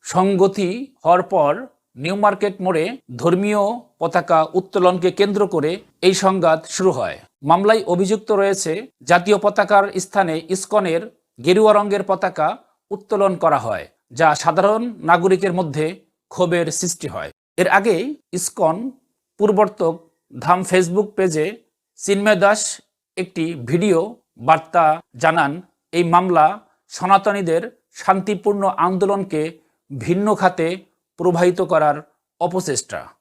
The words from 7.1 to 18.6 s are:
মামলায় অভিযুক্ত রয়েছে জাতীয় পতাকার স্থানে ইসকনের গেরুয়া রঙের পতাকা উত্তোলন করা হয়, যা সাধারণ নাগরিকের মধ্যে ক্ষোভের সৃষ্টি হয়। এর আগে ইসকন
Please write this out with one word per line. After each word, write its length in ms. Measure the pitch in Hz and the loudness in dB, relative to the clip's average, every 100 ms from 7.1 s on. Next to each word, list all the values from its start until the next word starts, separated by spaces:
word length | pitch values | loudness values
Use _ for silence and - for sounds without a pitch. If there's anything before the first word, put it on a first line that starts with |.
| 67 _ _ | -8 _ _
মামলায় 420 | 139 170 202 220 | 0 2 4 0
অভিযুক্ত 480 | 170 175 190 208 214 | 0 -2 0 -2 -2
রয়েছে 540 | 208 196 196 165 170 262 _ | 0 0 0 -4 -6 -10 _
জাতীয় 360 | 123 175 175 202 | 2 2 4 2
পতাকার 600 | 208 202 202 208 202 190 | 2 0 4 4 2 -4
স্থানে 400 | 180 202 185 160 165 | -4 -2 -2 -4 -6
ইসকনের 680 | 185 - 208 185 165 220 _ _ - | -8 0 0 0 -4 -6 _ _ -6
গেরুয়া 280 | 131 190 214 | 2 4 6
রঙের 300 | 208 208 196 | 4 2 -4
পতাকা 540 | 196 190 190 175 156 226 _ _ _ | -2 -2 -2 -2 -4 -4 _ _ _
উত্তোলন 460 | 202 _ 208 196 175 | -14 _ 0 0 2
করা 220 | 165 143 | 0 0
হয়, 300 | 117 95 76 _ _ | -2 -6 -8 _ _
যা 220 | 120 156 | 2 2
সাধারণ 600 | 147 170 160 196 220 240 214 | 4 0 2 2 0 -4 -8
নাগরিকের 560 | 156 175 185 185 190 | 2 2 4 2 0
মধ্যে 480 | 175 165 143 156 190 _ _ _ | -2 -4 -4 -6 -8 _ _ _
ক্ষোভের 380 | - 180 175 165 | -2 0 0 -2
সৃষ্টি 420 | - 180 - - | -4 -6 -6 -10
হয়। 240 | - 73 _ _ - | -10 -12 _ _ -2
এর 120 | 180 | 2
আগে 460 | 196 214 175 247 294 _ | 2 2 0 -2 -10 _
ইসকন 580 | 180 - - | -8 -8 -2